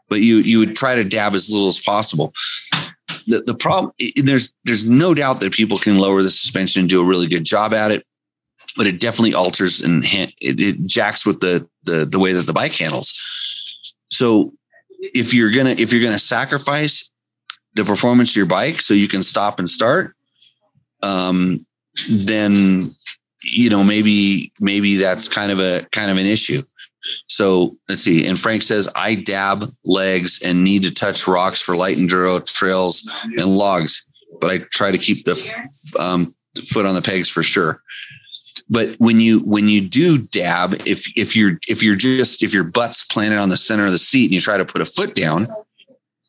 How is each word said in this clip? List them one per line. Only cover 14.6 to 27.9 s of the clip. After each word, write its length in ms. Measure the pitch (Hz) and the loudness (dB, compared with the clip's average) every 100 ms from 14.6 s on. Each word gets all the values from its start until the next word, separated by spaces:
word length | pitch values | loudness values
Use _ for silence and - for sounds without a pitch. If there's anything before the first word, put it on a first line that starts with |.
| _ _ _ - | _ _ _ -16
if 340 | - 123 117 | -6 -4 0
you're 180 | 123 110 | 2 4
gonna, 200 | 123 131 | 2 2
if 200 | - 110 | 0 0
you're 120 | 120 | 2
gonna 160 | 117 104 | 2 0
sacrifice 920 | - 117 135 143 143 147 151 - - _ _ _ - - _ | 0 0 -2 -4 -2 -2 -2 -2 -6 _ _ _ -20 -20 _
the 100 | 107 | -4
performance 480 | 98 101 120 123 120 | -2 0 4 4 4
of 60 | 107 | 2
your 80 | 90 | 2
bike 340 | 92 135 160 | 0 -2 -2
so 140 | - | 2
you 140 | 101 101 | 2 2
can 140 | 98 | 0
stop 360 | - 107 104 - | -2 0 -2 -2
and 80 | 87 | -2
start, 480 | - 113 170 - _ _ _ _ _ _ _ _ - | 0 2 0 -2 _ _ _ _ _ _ _ _ -8
um, 640 | 98 95 92 92 92 80 - _ _ - - | -4 -2 0 0 0 -4 -10 _ _ -10 -2
then, 840 | 110 98 107 104 101 95 92 87 - - - _ _ | -2 0 0 2 4 4 2 -2 -12 -18 -18 _ _
you 260 | - 92 120 | -6 0 2
know, 140 | 101 | 4
maybe, 680 | 101 107 107 104 98 95 - - | 4 4 2 2 2 0 -4 -4
maybe 360 | 98 101 101 98 | -2 0 0 2
that's 320 | 95 90 - | 0 0 -2
kind 240 | 107 101 | -2 -2
of 80 | 95 | -2
a, 260 | 95 90 - | 0 -2 -4
kind 200 | - 101 | -4 -2
of 60 | 95 | 0
an 80 | 95 | 0
issue. 360 | 107 - 69 - _ - _ - - - | 0 0 -4 -8 _ -20 _ -12 -12 -4
So 500 | - 98 92 87 - | 0 2 2 0 -4
let's 140 | - | -8